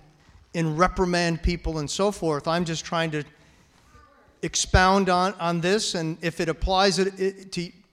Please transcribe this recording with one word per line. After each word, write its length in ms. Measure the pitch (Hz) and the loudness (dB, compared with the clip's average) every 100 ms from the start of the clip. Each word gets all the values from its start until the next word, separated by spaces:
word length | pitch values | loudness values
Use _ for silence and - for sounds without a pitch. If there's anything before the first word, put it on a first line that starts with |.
| - _ _ - _ 175 | -20 _ _ -20 _ -4
and 220 | 160 151 | -2 2
reprimand 680 | 180 - 180 175 170 160 | 0 2 0 2 0 0
people 360 | 180 170 165 156 | 0 -2 -2 -4
and 100 | 143 | -4
so 220 | - 202 | 0 -2
forth. 360 | 202 165 143 165 | 0 -2 -2 0
I'm 180 | 170 170 | -2 -2
just 200 | 156 - | -4 -4
trying 260 | 170 165 | -2 -2
to 120 | 151 147 _ _ _ _ _ _ - - _ _ - | -4 -8 _ _ _ _ _ _ -20 -20 _ _ -10
expound 680 | 165 - - 190 185 196 185 | -6 -4 2 4 6 4 4
on, 240 | 180 185 | 2 2
on 280 | 196 170 170 | -2 -2 0
this, 340 | 180 214 - 185 | 2 0 0 -4
and 220 | 160 170 | -4 -4
if 180 | 170 175 | -6 -4
it 100 | 165 | -4
applies 480 | 147 185 190 196 170 | -2 0 2 4 2
it, 220 | 190 190 | 0 -2
it, 320 | 190 190 190 | -4 -6 -12
to, 180 | 180 175 - _ | -10 -10 -12 _